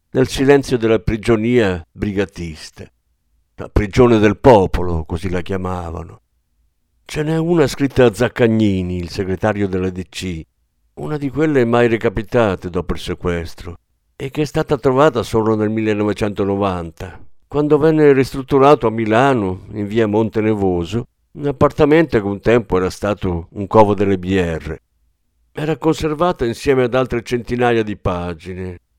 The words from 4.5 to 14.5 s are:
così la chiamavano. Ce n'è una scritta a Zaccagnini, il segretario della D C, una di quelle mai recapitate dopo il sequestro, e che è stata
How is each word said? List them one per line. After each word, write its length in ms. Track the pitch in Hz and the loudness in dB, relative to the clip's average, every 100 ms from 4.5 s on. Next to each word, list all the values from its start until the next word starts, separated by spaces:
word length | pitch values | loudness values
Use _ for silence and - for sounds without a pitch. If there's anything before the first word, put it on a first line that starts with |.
| 113 90 - 87 85 80 | 6 6 0 -2 -2 -4
così 240 | 85 98 | -6 -4
la 120 | 90 | -6
chiamavano. 800 | 85 95 92 90 85 82 85 - _ _ _ _ _ _ _ _ - | -4 -6 -6 -8 -8 -12 -14 -18 _ _ _ _ _ _ _ _ -12
Ce 180 | 156 | -6
n'è 140 | 151 160 | -2 -2
una 300 | 165 175 135 | 0 2 2
scritta 380 | - 139 - 127 | 0 -2 4 4
a 80 | |
Zaccagnini, 840 | 98 117 - 120 110 107 95 90 90 | 4 -4 2 2 4 2 0 -4 -6
il 120 | 85 | -8
segretario 580 | - 92 92 107 101 101 | -6 -6 -2 -2 -2 -4
della 220 | 92 92 | -2 -4
D 180 | 92 90 | -6 -12
C, 340 | - 95 82 76 _ _ _ _ - | -10 -10 -10 -12 _ _ _ _ -14
una 220 | 151 151 | -10 -6
di 120 | 143 | -6
quelle 360 | 127 160 139 117 | -2 0 2 2
mai 220 | 120 120 | 2 2
recapitate 840 | 113 113 101 104 127 113 90 92 | 2 -2 -4 -4 0 0 -2 -6
dopo 240 | 87 85 | -6 -4
il 60 | 90 | -6
sequestro, 760 | - 90 92 85 82 - 90 85 _ _ _ _ | -6 -6 -4 -4 -8 -12 -16 -18 _ _ _ _
e 140 | 139 | -10
che 140 | - | -6
è 20 | |
stata 320 | 151 | -4